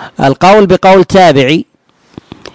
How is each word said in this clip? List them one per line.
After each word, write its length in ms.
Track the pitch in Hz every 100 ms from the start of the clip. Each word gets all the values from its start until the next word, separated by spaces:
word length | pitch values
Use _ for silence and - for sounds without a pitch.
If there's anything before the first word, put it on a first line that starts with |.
| - -
القول 460 | 139 135 180 214
بقول 380 | 190 180 190 190
تابعي 600 | 170 190 175 139 131 165 - _ _ _ _ - - - -